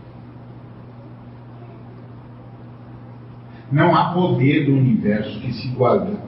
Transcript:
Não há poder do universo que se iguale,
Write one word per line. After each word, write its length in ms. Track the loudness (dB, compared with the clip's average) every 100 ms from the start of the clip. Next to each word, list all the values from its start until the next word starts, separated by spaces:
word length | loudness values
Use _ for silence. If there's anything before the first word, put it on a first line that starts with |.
| -18 -18 -18 -18 -18 -18 -18 -18 -18 -18 -18 -18 -18 -18 -18 -18 -16 -16 -18 -16 -16 -18 -18 -18 -18 -18 -18 -16 -16 -16 -16 -16 -18 -18 -18 -18 0
Não 240 | 4 6
há 180 | 6 4
poder 540 | 2 2 4 4 4 4
do 60 |
universo 640 | 4 6 4 4 2 0 -6
que 120 | -6
se 160 | -6 -6
iguale, 480 | 2 4 4 2 -4